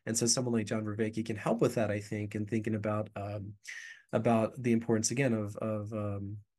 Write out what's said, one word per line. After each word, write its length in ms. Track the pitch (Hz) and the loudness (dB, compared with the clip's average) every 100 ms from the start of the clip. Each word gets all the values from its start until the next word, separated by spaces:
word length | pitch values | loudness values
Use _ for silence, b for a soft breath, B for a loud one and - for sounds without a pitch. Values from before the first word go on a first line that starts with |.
| B | B
And 100 | 113 | 2
so 120 | 117 | 2
someone 260 | 123 123 | 2 2
like 140 | 117 101 | 0 0
John 180 | 110 107 | -2 -2
Vervaeke 400 | 104 110 110 113 | 0 -2 -2 -2
can 100 | 101 | -2
help 240 | 170 226 | 0 2
with 140 | 131 | 2
that, 160 | 123 104 | 4 0
I 100 | 101 | 0
think, 360 | 104 107 104 107 | -2 -4 -4 -4
in 100 | 104 | -2
thinking 300 | 113 110 107 | 0 0 0
about, 340 | 107 107 104 104 | 0 -2 -2 -6
um, 380 | 101 104 101 104 B B B B B | -6 -6 -8 -12 B B B B B
about 500 | 120 117 113 110 - | 0 4 4 4 0
the 100 | 120 | 2
importance, 380 | 113 113 113 110 | 2 4 2 2
again, 240 | 123 135 | 2 2
of, 220 | 113 101 101 | 2 -2 -4
of, 360 | 110 107 104 | -4 -2 -4
um, 460 | 110 104 101 101 104 - | -4 -4 -4 -6 -8 -14